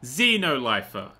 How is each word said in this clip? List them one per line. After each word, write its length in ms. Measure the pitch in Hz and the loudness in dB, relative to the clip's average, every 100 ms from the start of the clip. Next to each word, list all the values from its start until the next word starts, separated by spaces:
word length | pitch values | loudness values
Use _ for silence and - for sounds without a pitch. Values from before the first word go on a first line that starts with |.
Xenolifer. 1080 | 127 139 240 226 180 143 120 104 95 104 95 - | -10 0 2 4 2 0 0 -2 -2 -10 -12 -16